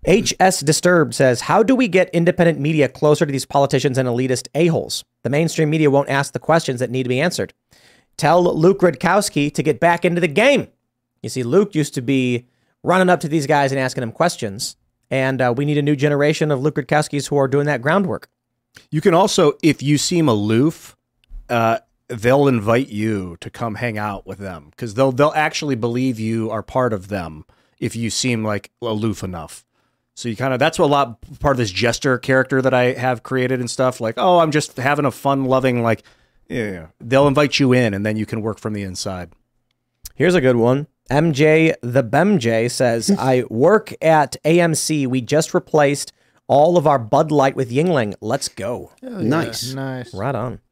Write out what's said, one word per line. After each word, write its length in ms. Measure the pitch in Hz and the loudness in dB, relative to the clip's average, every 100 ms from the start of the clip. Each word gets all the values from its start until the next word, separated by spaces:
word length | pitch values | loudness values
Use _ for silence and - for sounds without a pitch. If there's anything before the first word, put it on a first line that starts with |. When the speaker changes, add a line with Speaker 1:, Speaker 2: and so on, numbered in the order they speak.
| - | 2
Speaker 1:
H 240 | 202 - - | 0 0 0
S 220 | 185 185 | 0 2
Disturbed 540 | 139 151 175 180 139 113 | 0 0 4 2 2 2
says, 240 | 135 123 | 2 2
"How 240 | - 170 | 2 2
do 100 | 220 | 4
we 140 | 262 254 | 2 2
get 200 | 175 180 | 2 2
independent 500 | 170 170 170 170 147 | 2 0 2 2 2
media 280 | 139 160 131 | 0 2 0
closer 380 | - 151 147 156 | 2 2 2 0
to 60 | |
these 140 | 135 - | -4 -2
politicians 520 | 143 139 139 131 127 | 0 2 2 0 -2
and 100 | 127 | -2
elitist 380 | 120 131 127 - | -2 -2 -2 -4
a-holes? 500 | 139 170 151 69 - - _ | 0 2 0 -4 -10 -12 _
The 60 | 117 | -4
mainstream 380 | 143 165 - 151 | -2 -2 0 0
media 220 | 160 151 | 2 4
won't 180 | 135 139 | 2 2
ask 240 | 139 139 | -2 -2
the 60 | - | -6
questions 400 | - 165 - 123 | 0 0 0 -4
that 140 | 123 | -4
need 100 | 127 | -4
to 60 | 127 | -2
be 120 | 123 | 0
answered. 320 | 165 180 98 _ _ _ _ _ _ _ | -2 -2 -8 _ _ _ _ _ _ _
Tell 280 | 147 170 | 2 4
Luke 380 | 180 - 165 196 | 4 4 4 4
Rudkowski 680 | 185 139 160 190 202 - 143 | 2 2 0 0 0 -2 -2
to 100 | - | -2
get 160 | 151 135 | -2 0
back 240 | 170 170 | 2 2
into 160 | 180 175 | 0 0
the 80 | 175 | -2
game." 400 | 143 247 277 113 _ _ _ _ _ | 2 2 2 -2 _ _ _ _ _
You 60 | 123 | -10
see, 140 | 131 | -6
Luke 320 | 120 156 202 | 0 2 2
used 180 | 156 147 | -2 -4
to 80 | - | -4
be 440 | 123 135 127 120 120 _ _ _ | -2 0 0 -2 -6 _ _ _
running 240 | 147 180 185 | -2 2 2
up 100 | 180 | 2
to 80 | 160 | 0
these 200 | 160 139 | -4 0
guys 240 | 147 139 | 2 2
and 80 | 135 | 0
asking 220 | 131 - | -4 -4
them 100 | 120 | -8
questions. 640 | - 170 - 110 98 - - _ _ _ | -2 -2 -2 -10 -8 -12 -12 _ _ _
And, 320 | 131 131 131 | -2 -2 0
uh, 100 | 127 120 | -2 0
we 80 | |
need 140 | 143 147 | -2 0
a 40 | |
new 140 | 147 147 | 0 0
generation 560 | 147 147 147 156 151 | 0 2 0 0 -2
of 100 | 143 | 0
Luke 140 | 147 147 | -2 -4
Rudkowskis 500 | 135 151 151 143 135 | -2 -2 -2 -6 -4
who 100 | 143 | 0
are 120 | 135 | 0
doing 180 | 143 147 | 0 0
that 160 | 139 | -2
groundwork. 460 | 127 180 185 104 - _ _ _ _ _ _ | 0 0 0 -6 -10 _ _ _ _ _ _
Speaker 2:
You 80 | 151 | 0
can 120 | 196 | 2
also, 420 | 165 196 - 156 - | 4 2 4 2 2
if 220 | 160 143 | 0 0
you 160 | 135 147 | 0 0
seem 300 | - 175 156 | 0 0 2
aloof, 680 | 107 104 110 147 156 - _ _ _ _ - - | 2 2 2 2 0 -16 _ _ _ _ -18 -6
uh, 300 | 120 113 113 _ _ _ | 0 0 0 _ _ _
they'll 400 | 120 113 135 139 | -4 0 2 2
invite 440 | 123 101 117 135 | 2 0 0 0
you 480 | 104 110 107 90 85 | -4 -4 -4 -6 -12
to 100 | - | -18
come 260 | - 117 98 | -10 -10 -6
hang 220 | 123 107 | -8 -6
out 260 | 104 98 | -8 -8
with 140 | - 95 | -12 -14
them 320 | 98 85 73 _ | -14 -14 -20 _
'cause 180 | 120 | -12
they'll, 160 | 104 135 | -2 0
they'll 220 | 127 147 | 2 0
actually 400 | 156 156 - 156 | 2 -2 -4 -6
believe 460 | 127 117 120 131 113 | -4 -4 -2 -4 -4
you 280 | 110 113 110 | -4 -4 -4
are 140 | 107 | -6
part 300 | 101 131 127 | -6 -2 -2
of 160 | 107 95 | -2 -6
them 360 | 101 82 78 - _ _ _ | -8 -8 -12 -20 _ _ _
if 160 | 120 113 | -8 -6
you 120 | 113 | -6
seem, 360 | - 131 117 | -4 -2 -2
like, 260 | 107 104 - _ | -2 -6 -8 _
aloof 440 | 120 107 110 98 | -6 -4 -4 -6
enough. 400 | 95 90 78 - _ _ _ _ _ - | -8 -12 -14 -18 _ _ _ _ _ -12
So 120 | 120 | -10
you 60 | 107 | -6
kinda, 200 | 131 131 | -4 0
that's 220 | 147 - | 0 2
what 80 | 156 | 0
a 20 | |
lot, 300 | 143 139 113 - 139 | 2 0 -6 -20 -4
part 120 | 147 | -2
of 60 | 131 | 0
this 120 | 113 | -2
jester 460 | 92 117 117 143 123 | -2 -2 -2 -2 -2
character 460 | - 131 127 135 | 0 0 2 0
that 100 | 131 | 2
I 200 | 127 123 | 2 0
have 280 | 123 127 123 | 0 -4 -4
created 380 | - 131 127 127 | -6 -4 -2 -2
and 100 | 123 | -6
stuff, 300 | - 127 123 | -2 -2 -2
like, 140 | 113 113 | -6 -2
"Oh, 220 | 185 175 | 2 4
I'm 120 | 165 | 4
just 280 | 151 147 - | 0 -2 -4
having 260 | 131 147 | -2 0
a 60 | 143 | 0
fun, 340 | - 139 139 | -2 -2 -2
loving," 380 | 131 131 131 123 | 2 2 2 0
like, 220 | 117 110 _ _ _ _ _ | 0 -2 _ _ _ _ _
yeah, 380 | 131 107 90 82 _ | -8 -8 -8 -16 _
they'll 300 | 120 131 143 | -2 2 4
invite 320 | 135 147 - | 2 0 2
you 140 | 139 | 2
in 180 | 127 120 | 4 2
and 140 | 98 104 | 0 -4
then 100 | 107 | -4
you 80 | |
can 160 | 104 113 | -4 -6
work 180 | 107 101 | -6 -8
from 140 | 110 | -8
the 80 | 104 | -8
inside. 520 | 101 90 - 92 87 _ _ _ _ _ _ _ - | -8 -10 -10 -10 -12 _ _ _ _ _ _ _ -20
Speaker 1:
Here's 200 | _ 160 | _ 2
a 60 | 180 | 4
good 160 | 131 120 | 4 4
one. 300 | 113 135 147 _ _ | 4 2 -2 _ _
M 240 | 135 170 | 0 2
J 400 | 135 151 160 160 - | 2 4 6 4 0
the 200 | 120 123 | -2 -2
Bemj 680 | 120 143 185 196 117 113 117 | 0 2 2 2 2 0 -2
says, 400 | - 127 117 110 | 0 0 0 0
Speaker 2:
<laughs> 80 | 196 | 0
Speaker 1:
"I 260 | 131 127 120 | 2 0 0
work 420 | 113 147 214 214 - | 2 4 4 0 -4
at 380 | 156 156 139 - | 2 4 2 -2
A 160 | 147 170 | 0 2
M 160 | 170 | 2
C. 320 | 151 - 156 131 | 0 -2 -2 0
We 140 | 131 | -2
just 320 | 117 147 160 | 0 0 0
replaced 600 | 180 - 156 143 143 - _ _ _ _ | -2 0 2 2 0 -6 _ _ _ _
all 300 | 131 156 175 | 4 6 4
of 80 | 151 | 4
our 120 | 139 | 2
Bud 320 | 110 139 160 | 2 0 2
Light 240 | 147 135 | 2 2
with 160 | 135 127 | 0 -4
Yuengling. 440 | 120 175 160 107 98 | 0 0 0 -2 -6
Let's 260 | 107 135 - | -6 -6 -6
go." 440 | - 98 123 - _ | -8 -8 -8 -12 _
Speaker 3:
Hell 200 | 262 226 | -16 -6
yeah. 60 | 110 | -2
Speaker 4:
Nice. 460 | 156 151 113 110 | -2 -2 -8 -10
Speaker 3:
Nice. 400 | 131 135 131 120 | -8 -8 -10 -12
Speaker 1:
Right 200 | 92 110 | -8 -6
on. 260 | 127 120 110 _ | -6 -6 -10 _